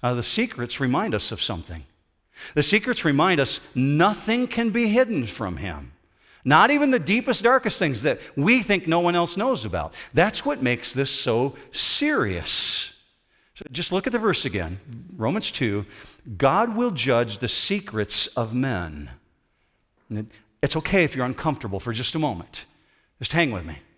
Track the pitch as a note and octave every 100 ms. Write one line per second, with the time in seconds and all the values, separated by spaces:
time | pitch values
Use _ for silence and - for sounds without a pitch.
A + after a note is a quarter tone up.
0 | B2 B2 A#2 - A#3 - A#2+ - C3 C#3
1 | G#3+ A2 - A2 - F#2 D#2 E2 C#2 _
2 | _ _ _ - - - D3 G#3 G#3 A#3+
3 | D#3+ C#3 F3 E3+ C3+ - - - C3+ D3
4 | F#3 G#3 - A#3 B3 - A#3 G#3+ A#3 A3
5 | B3+ G3+ A#2 - G2+ E2+ G2 D2 C2+ -
6 | _ _ _ _ B2+ D3+ A3 D4 C#4+ B3+
7 | D3 G#3+ C4 A#3+ A3+ B3+ - - E3 B2
8 | C#3 B2 - - D#3 B3+ G3 G3+ - E3+
9 | F3 F3 E3+ - A#3+ B3+ A2 F2 D#2 -
10 | - A#2+ G3 - C#4 D4 C3 A#2+ - B2+
11 | C3+ - - A2+ C3+ - - - - -
12 | D4 C#4+ A2+ F2 E2 - - - - -
13 | _ _ _ _ _ - - C3 F3 F#3
14 | G3 A#3 G#3+ E3+ C#3+ G2 E2 F#2+ - A#2
15 | - F3 A2 G3 G#3+ - A#2+ G2+ G2+ -
16 | - - - G2 C3+ E3 A#3 A3 A#3+ D#3+
17 | B2 A#2+ A#2+ G2+ A#2+ - - G3+ G3 A2
18 | G#2 - - - A2+ A#2+ C3+ G#2+ E2+ D2+
19 | D2 B1 _ _ _ _ _ _ _ _
20 | _ G#2+ G#2+ - _ _ C#3 D#3+ - G3
21 | D#3 C3 B2+ C3 D#3+ C#3+ A2+ F#2+ A#2+ A2+
22 | B2 D#3+ D#3 F#2 E2 - - _ _ _
23 | _ _ A#2 D#3+ D#3+ G#2 D#2+ C#2 _